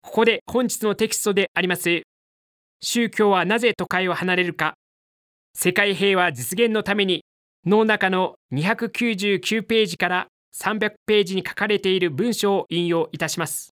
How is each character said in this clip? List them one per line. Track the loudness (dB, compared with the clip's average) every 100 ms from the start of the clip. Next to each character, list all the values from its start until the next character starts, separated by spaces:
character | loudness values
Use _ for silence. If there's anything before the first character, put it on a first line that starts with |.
こ | -4
こ | 2
で | 2 2
本 | -4 -2
日 | -2 -2
の | -2
テ | -2 -2
キ |
ス | -2
ト | -2
で | 0 -2
あ | -2
り | -2
ま | 0
す、 | 0 -2 -4 _ _ _ _ _ _ _
宗 | -4 0 0
教 | 2 4
は | 4
な | 2 2
ぜ | 2
都 | 0
会 | -2 0 0
を |
離 | -2 0
れ | 0
る | 0
か、 | -2 -4 -4 _ _ _ _ _ _ _
世 | -2 0
界 | 2 2
平 | 2 2 4
和 | 2
実 | -2 -6 0
現 | 0
の | 0
た | -2
め | 0
に | 0 -2 _ _ _ _
の | 2 4
中 | 4 2 2
の | 0 -2 -6 _
二 | -2
百 | -2 -2 -4
九 | -2 -2
十 | -2 0 -2
九 | -2 -4
ペ | 0 0
ー |
ジ | 0 -2
か | -2
ら | -2 -4 _ _
三 | -6 -4 -2
百 | -4 -4
ペ | 0 2
ー |
ジ | 2
に | -2 -6
書 |
か | -4 -2
れ | 0
て | 2
い | 0
る | 0
文 | 0 -2
章 | 0 0 0
を | -2
引 | -2 0
用 | 0 -2
い | -4
た | -6
し | -4
ま | -6
す。 | -8 -12